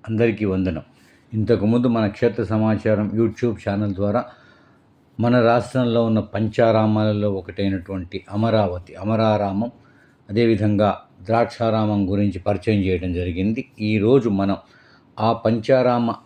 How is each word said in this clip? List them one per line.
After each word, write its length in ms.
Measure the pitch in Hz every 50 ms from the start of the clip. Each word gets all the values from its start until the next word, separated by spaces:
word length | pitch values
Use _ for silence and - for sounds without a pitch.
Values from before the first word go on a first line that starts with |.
| - -
అందరికీ 360 | 110 107 117 117 101 95 107 98
వందనం. 320 | 95 95 92 92 82 78 - _ _ _ _ _ _ _ _ _
ఇంతకుముందు 560 | - 110 104 104 117 95 98 107 117 123 123 127 117
మన 80 | 113 110 101 104
క్షేత్ర 280 | - 123 120 101 - 110 90
సమాచారం 540 | 110 107 110 110 107 101 - 110 107 101 107 98 95 110
YouTube 400 | 113 113 110 - - 120 107 - -
ఛానల్ 280 | 104 101 101 104 101 95 92
ద్వారా 220 | 101 101 101 123 120 - - _ - - _ _ _ _ _ _ _ _ _ _ _ _ _ -
మన 160 | 110 120 123 123 113 117
రాష్ట్రంలో 520 | 117 123 - - - 131 123 120 113 117 117 113
ఉన్న 120 | 110 107 98 -
పంచారామాలలో 960 | - 104 113 104 107 - 117 113 110 110 110 107 107 107 107 107 104 104 104 104 98 95
ఒకటైనటువంటి 800 | 90 101 92 - 98 98 98 95 90 95 95 92 90 87 - 92 - - 104
అమరావతి, 580 | 104 110 117 110 110 104 - - 90 90 - 80 87
అమరారామం, 680 | 95 107 113 110 113 110 107 104 101 98 95 101 117 123 - - _ _ _ _ _ _ _ _ _ -
అదేవిధంగా 600 | 101 113 117 113 113 95 107 104 104 98 107 101 - - - _ _ _ 92
ద్రాక్షారామం 760 | 92 113 117 117 - - - 117 113 107 110 107 107 104 101 98 92
గురించి 280 | 101 101 101 101 90 92 - 104
పరిచయం 340 | 101 95 - 113 107 101 92
చేయడం 260 | 95 92 85 87 90 87 90
జరిగింది. 460 | 90 90 85 87 95 107 113 135 131 _ _ - 107 107
ఈరోజు 380 | 110 104 98 113 131 139 113 117 101 98
మనం 180 | 98 98 95 92 - _ _ _ _ _ _ _ _ _ _ -
ఆ 120 | 110 110 113 110 -
పంచారామ 640 | 113 117 117 107 - 131 127 123 123 120 120 117 113 107 - -